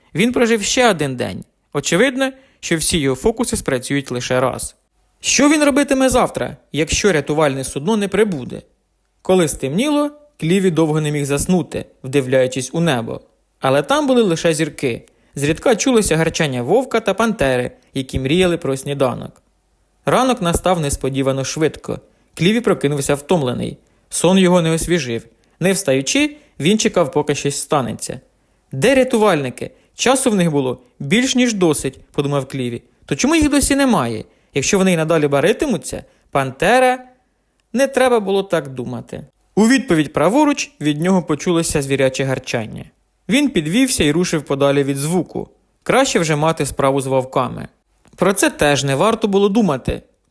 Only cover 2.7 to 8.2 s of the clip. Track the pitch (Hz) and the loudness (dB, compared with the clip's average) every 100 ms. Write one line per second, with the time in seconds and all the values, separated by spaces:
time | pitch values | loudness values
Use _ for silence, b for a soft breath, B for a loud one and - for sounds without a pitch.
2.7 | 165 - 170 135 127 220 - - 220 - | -2 0 0 -2 0 -2 -2 -4 -4 -4
3.7 | 127 - 143 139 123 - 127 131 - - | -4 -4 -6 -4 -8 -2 0 0 -4 -10
4.7 | - _ _ _ _ - - 285 311 294 | -14 _ _ _ _ 0 4 4 4 4
5.7 | 269 285 262 262 247 247 - - - _ | 2 2 2 2 2 0 -2 -8 -8 _
6.7 | 139 156 - 202 156 139 151 151 135 127 | -4 -2 0 2 0 0 0 0 0 -6
7.7 | 143 165 220 196 196 | -6 -2 -2 0 0